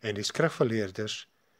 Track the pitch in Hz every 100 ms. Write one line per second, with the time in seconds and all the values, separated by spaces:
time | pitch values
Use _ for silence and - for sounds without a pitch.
0 | 107 104 101 - 156 - 131 110 98 95
1 | 104 - - _ _